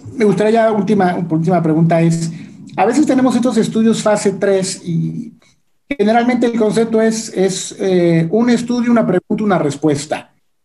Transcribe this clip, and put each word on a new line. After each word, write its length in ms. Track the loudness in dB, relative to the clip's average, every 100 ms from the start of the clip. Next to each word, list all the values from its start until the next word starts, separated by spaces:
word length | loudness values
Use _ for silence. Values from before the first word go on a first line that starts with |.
| -12 -2
me 100 | 0
gustaría 260 | 2 2
ya 200 | 2 2
última, 440 | 0 0 2 0 -2 -2
última 340 | -2 0 0
pregunta 380 | 2 2 2 2
es, 300 | 2 0 -4 -10 -16 -20 -10 -2
a 80 | 0
veces 200 | 2 2
tenemos 300 | 2 2 2
estos 220 | 0 0
estudios 440 | 0 0 2 2
fase 320 | 0 0 0
tres 480 | 0 0 0 -2 -6 -6
y 480 | -4 -4 -6 -12 -18 _ _ _ _ -8
generalmente 560 | -2 0 2 2 0 0
el 120 | 0
concepto 440 | 0 0 0 2
es, 340 | 0 -2 -4 -2
es, 400 | -2 -2 -10 -6
eh, 480 | 0 2 2 2 2
un 200 | 0 2
estudio, 420 | 0 0 -2 0
una 140 | 2 2
pregunta, 380 | 0 -2 -2
una 160 | 0 0
respuesta. 760 | -2 -2 -2 -2 -4 -10 -12 _ _ _